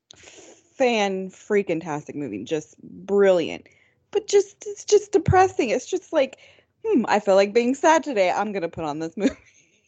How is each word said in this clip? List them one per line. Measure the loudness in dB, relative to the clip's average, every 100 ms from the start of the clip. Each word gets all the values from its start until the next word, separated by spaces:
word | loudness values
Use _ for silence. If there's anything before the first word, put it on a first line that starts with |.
| _ -20
Fan | -20 -20 -20 -20 _ -2 0 2 -2 -4 -8
freaking | -14 -2 -2 0 -4
tastic | -4 -8 -10 -10
movie, | -8 -10 -6
just | -6 -8 _
brilliant. | -20 -16 -2 4 4 4 0 -8 -16 _ _ _ _
But | -6 2
just, | 2 2 _ -16
it's | -14
just | 0 0 2
depressing. | 0 4 4 4 0 -2
It's | -4 -4
just | -8 -4
like, | -2 -2 -6 -20 _ _ _ -2
"Hmm, | 0 2
I | 0
feel | 4 4
like | 4
being | 0 0 2
sad | 2 2
today. | 0 0 0
I'm | 0 -4
gonna | -6 -6
put | -6
on | -8 -6
this | -8 -4
<laughs> |
movie." | -4 -4 _ _ _ _